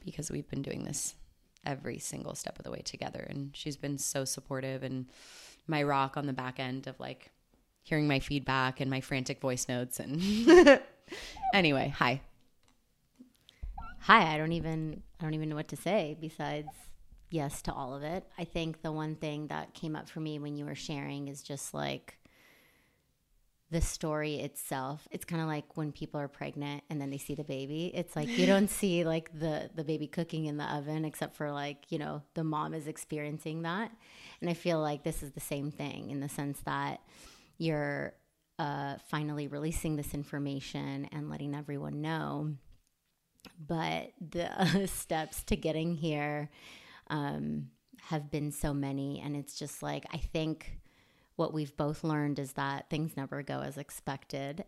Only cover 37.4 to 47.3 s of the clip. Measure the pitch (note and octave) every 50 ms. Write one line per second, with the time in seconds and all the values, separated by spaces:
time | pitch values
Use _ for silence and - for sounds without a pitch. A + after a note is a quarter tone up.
37.4 | - - _ - E3+ D#3+ D#3 D3+ D3 C#3+ C#3+ C#3+ C#3+ - - - _ _ _ _
38.4 | _ _ _ - D#3+ C#3+ C#3+ C#3+ C#3+ C#3 C#3 - - - - D3+ D3+ D3+ D3 D3
39.4 | D3 C#3 C#3+ C#3+ D3+ D#3+ E3 - - E3 D#3 D3 C#3+ - - C#3+ C#3+ - - C#3+
40.4 | C#3+ C#3+ C#3 C3+ C3+ - - C#3+ C#3+ C#3 C#3 C#3 C#3+ D3 - D3+ D3 D3+ D3+ D3
41.4 | C#3+ C#3+ C#3+ D3 D3 C#3+ C#3+ C#3 D3+ D3 C#3+ D3 D3+ D#3 D#3+ D#3+ D3+ D3 C#3+ D3
42.4 | D3+ D3+ D3 C#3 - - - - _ _ _ _ _ _ _ _ _ _ _ _
43.4 | - F3+ - F3 D#3 C#3+ E3+ D#3+ E3 D#3+ D#3+ E3 - - - - F3+ D#3 - F3
44.4 | E3+ - - - F#3+ D3+ D3 G3 G3 F3+ - - - - E3+ D#3 D#3 D3+ - -
45.4 | - - G#3+ - - D#3+ D3+ D#3+ D#3+ E3+ F3 D3 D#3 E3 D3+ D3 D3 D3 D3 D3
46.4 | D3 D3 - - - - - - - - - - - - - D3+ C#3+ C#3+